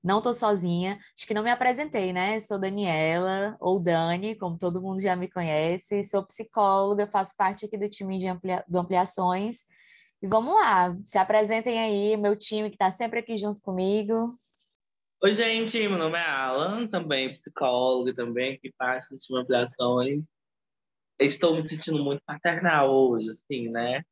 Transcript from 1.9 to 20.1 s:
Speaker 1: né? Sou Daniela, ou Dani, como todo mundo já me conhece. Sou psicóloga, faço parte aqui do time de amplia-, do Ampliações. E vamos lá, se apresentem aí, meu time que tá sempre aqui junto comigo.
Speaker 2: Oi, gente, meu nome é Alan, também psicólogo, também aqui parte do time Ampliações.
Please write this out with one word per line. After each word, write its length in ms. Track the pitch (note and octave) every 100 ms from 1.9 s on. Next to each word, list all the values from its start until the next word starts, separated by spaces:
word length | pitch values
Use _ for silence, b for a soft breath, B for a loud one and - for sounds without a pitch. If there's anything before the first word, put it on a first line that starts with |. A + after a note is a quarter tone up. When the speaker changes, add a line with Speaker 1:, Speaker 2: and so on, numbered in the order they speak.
| A#3 F#3
Speaker 1:
né? 240 | F3+ F#3+ A3
Sou 220 | G#3+ G3+
Daniela, 960 | F#3+ G3 G3 D#3 D#3 E3+ F#3 F#3+ G3+ -
ou 200 | F3+ F#3+
Dani, 560 | F3 E3 E3 F3 G#3 A3
como 240 | F3+ E3+
todo 240 | F3+ F3+
mundo 180 | F#3+ F#3+
já 140 | G3 F3+
me 120 | F#3
conhece. 760 | F#3 E3 D3+ D#3+ F3+ - G3+
Sou 200 | G3+ G3+
psicóloga, 840 | G3 - A3 - G3 G3 G3 G3+ G#3
faço 280 | G#3 F#3 -
parte 300 | G3 G3+ G#3
aqui 100 | G#3+
do 140 | G#3
time 300 | - F#3+ F#3+
de 80 | F#3
amplia-, 360 | F3+ F#3+ F3+ -
do 100 | F3+
Ampliações. 840 | F3 F#3 F#3 - F3+ F3+ G#3+ A#3 - b b b b _
E 60 | F#3+
vamos 260 | A3 B3
lá, 420 | G#4 D4 F#3+ F3+ F3+
se 140 | G#3 G3
apresentem 640 | F#3+ G#3+ G#3+ A3+ A#3 A3+
aí, 360 | A3 G3+ G#3 G#3+
meu 220 | G#3 G3+
time 320 | - G#3+ G#3+
que 80 | -
tá 140 | F#3+
sempre 300 | - A#3 A3+
aqui 140 | A#3 A3
junto 240 | G#3 G#3
comigo. 540 | - F#3 F#3+ G#3 G#3 A3+ A#3 A#3+ - _ _ _ _ _ _ _
Speaker 2:
Oi, 120 | G3 G#3+
gente, 400 | A3+ A3+ A3 A3+ G#3
meu 100 | F#3
nome 220 | D#3+ E3+
é 40 |
Alan, 600 | E3 C#3 C3 C3+ E3+ A3 A3+
também 460 | G3 D#3+ C3+ C3
psicólogo, 840 | - - - C3+ B2 B2+ B2+ B2+
também 400 | B2+ A#2+ A#2+ C3
aqui 180 | C3+ C3 _
parte 320 | B2+ C3 -
do 80 | C3
time 220 | - B2+
Ampliações. 840 | B2 B2 A#2+ - B2 B2 B2+